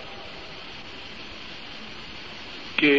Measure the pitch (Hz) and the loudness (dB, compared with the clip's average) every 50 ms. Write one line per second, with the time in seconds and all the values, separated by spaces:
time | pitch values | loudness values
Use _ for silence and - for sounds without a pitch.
0 | - - - - - - - - - - - - - - - - - - - - | -8 -10 -10 -10 -10 -10 -10 -10 -10 -10 -10 -10 -10 -10 -10 -10 -10 -10 -10 -10
1 | - - - - - - - - - - - - - - - - - - - - | -10 -10 -10 -10 -10 -10 -10 -10 -10 -10 -10 -8 -8 -10 -10 -10 -10 -10 -10 -10
2 | - - - - - - - - - - - - - - - - 151 147 143 | -10 -10 -10 -10 -10 -10 -10 -10 -10 -10 -8 -8 -8 -2 2 8 10 10 10